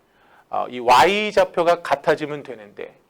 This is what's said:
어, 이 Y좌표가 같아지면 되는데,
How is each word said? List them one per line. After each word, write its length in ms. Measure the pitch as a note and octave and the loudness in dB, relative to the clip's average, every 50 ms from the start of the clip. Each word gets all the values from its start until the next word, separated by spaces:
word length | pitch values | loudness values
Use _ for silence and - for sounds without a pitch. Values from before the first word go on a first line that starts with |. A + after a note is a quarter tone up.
| _ _ _ _ _ _ _ _ _ - | _ _ _ _ _ _ _ _ _ -10
어, 180 | - G2 G2 G#2+ | -8 -6 -6 -6
이 80 | B2 B2 | -8 -4
Y좌표가 1040 | A#2+ A#2+ B2 C3 D#3 F3+ G3+ G#3 G#3+ G#3+ - G3 F#3 F#3 - F3+ E3 E3 F3 E3+ | 2 4 4 6 6 4 2 0 -2 -2 0 0 0 0 0 0 0 0 0 0
같아지면 600 | E3+ - D3 C#3 - E3+ D#3 D3+ D#3 C#3+ D3+ D3 B2 | -2 -4 -6 -2 0 -2 -2 -2 -4 -8 -10 -10 -12
되는데, 520 | - A#2+ A2 G#2 G#2 G#2 - - - - _ _ _ | -14 -16 -18 -18 -20 -18 -18 -18 -18 -18 _ _ _